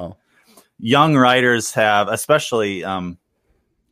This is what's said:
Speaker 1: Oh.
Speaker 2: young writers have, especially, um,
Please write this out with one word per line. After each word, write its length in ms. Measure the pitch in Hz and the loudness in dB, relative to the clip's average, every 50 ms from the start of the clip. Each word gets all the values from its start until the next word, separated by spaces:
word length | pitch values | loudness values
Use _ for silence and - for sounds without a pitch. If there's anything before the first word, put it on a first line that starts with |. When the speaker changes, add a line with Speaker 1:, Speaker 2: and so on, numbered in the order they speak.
| 90 85 | -10 -12
Speaker 1:
Oh. 40 | 98 - _ _ _ _ _ _ _ _ _ _ _ - | -16 -20 _ _ _ _ _ _ _ _ _ _ _ -10
Speaker 2:
young 360 | - 113 127 143 151 160 151 | -4 0 2 2 4 4 4
writers 560 | 135 127 123 127 127 127 123 120 117 110 - | 4 4 4 4 2 2 2 0 0 -2 -4
have, 360 | - 123 110 107 104 104 104 98 | -2 0 2 2 2 2 0 0
especially, 760 | 110 110 - - 147 151 - - 123 113 107 101 98 92 80 | -2 -4 -2 0 0 0 0 -2 -4 -2 -2 -4 -4 -6 -8
um, 340 | 95 95 92 90 90 90 - _ _ _ _ _ _ _ _ _ _ _ _ _ _ | -8 -8 -6 -8 -10 -12 -14 _ _ _ _ _ _ _ _ _ _ _ _ _ _